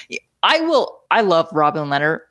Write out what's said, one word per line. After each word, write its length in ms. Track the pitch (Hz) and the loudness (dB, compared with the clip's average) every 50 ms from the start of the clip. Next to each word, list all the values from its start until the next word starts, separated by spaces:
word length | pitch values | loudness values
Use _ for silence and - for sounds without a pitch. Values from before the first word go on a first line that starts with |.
| - - - - - _ _ _ - | -14 -14 -14 -16 -16 _ _ _ 0
I 160 | 220 302 330 | 0 0 0
will, 380 | 320 330 311 254 190 - - - _ - | 0 0 0 0 0 -2 -6 -12 _ -2
I 100 | - 226 | 0 2
love 260 | 214 190 170 165 165 - | 2 2 2 2 0 0
Robin 360 | - 151 151 147 151 156 147 143 | 0 0 0 2 0 -2 -4 -4
Lehner 300 | 143 143 147 156 160 - - _ | -2 -2 0 -2 -2 -4 -8 _